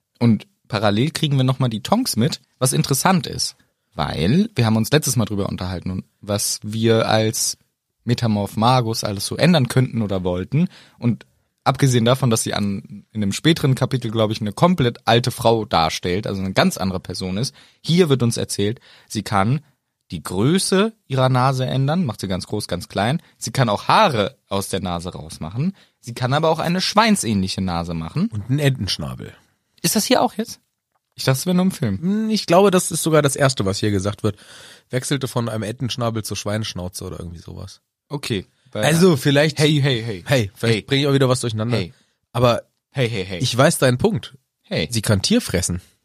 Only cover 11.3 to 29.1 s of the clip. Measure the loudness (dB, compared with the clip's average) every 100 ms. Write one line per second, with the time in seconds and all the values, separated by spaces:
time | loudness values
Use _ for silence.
11.3 | _ _ _ -2 2 2 4 4 2 2
12.3 | 0 -2 -4 -4 -6 -10 -20 -12 -4 -4
13.3 | 0 2 2 2 0 0 -2 -2 0 0
14.3 | 0 -4 2 2 4 0 0 2 4 4
15.3 | 0 2 2 2 2 0 -2 -4 -2 -4
16.3 | -4 -2 2 0 0 -4 -4 -6 -8 -6
17.3 | -4 -6 -8 -20 _ 0 4 4 4 2
18.3 | 0 -4 -2 -2 -4 _ -20 -10 -8 -2
19.3 | 0 2 0 -4 _ _ _ -14 -12 -6
20.3 | 0 2 2 2 0 0 -4 -6 0 2
21.3 | 4 2 0 -2 0 0 0 -2 -4 -4
22.3 | -4 -4 -6 -4 -6 -6 -2 0 -2 _
23.3 | -12 -8 0 0 0 2 2 4 2 -2
24.3 | -4 -6 -4 -4 -4 -4 -6 -8 -12 -14
25.3 | -12 -10 -4 -4 -4 _ _ -14 -6 -2
26.3 | 2 2 0 0 -2 0 2 4 2 2
27.3 | 0 0 -2 -4 -4 -4 -6 -6 -4 -4
28.3 | -4 -2 0 2 0 -4 -6 -8